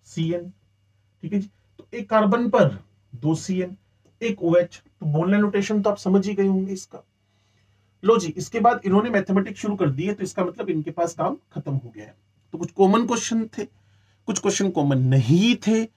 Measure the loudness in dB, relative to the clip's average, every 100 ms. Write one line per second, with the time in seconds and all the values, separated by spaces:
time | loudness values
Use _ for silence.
0 | -12 -6 -4 -4 -8 -20 _ _ _ _
1 | _ _ -4 -4 -6 _ _ -20 -14 -12
2 | 0 2 4 2 2 2 0 -4 -16 _
3 | _ -6 -2 -2 -4 -6 -6 -10 _ _
4 | _ _ -6 -2 2 2 2 -8 _ _
5 | -2 0 2 2 2 0 0 0 0 -2
6 | 2 2 2 0 2 2 -2 -8 -12 -20
7 | _ _ _ _ _ _ _ _ _ _
8 | 2 4 2 -8 -6 2 4 4 2 2
9 | 4 -2 2 0 0 -6 -6 0 -2 0
10 | -4 -4 -6 -4 -6 -4 -6 -4 -6 -4
11 | -4 -2 -6 -6 _ -12 -6 -6 -8 -20
12 | -20 _ _ _ _ -10 -8 2 4 4
13 | 0 -4 -2 -4 -4 -10 -12 _ _ _
14 | _ _ -8 -2 -2 0 -2 0 0 2
15 | 4 2 4 4 4 2 2 0 -2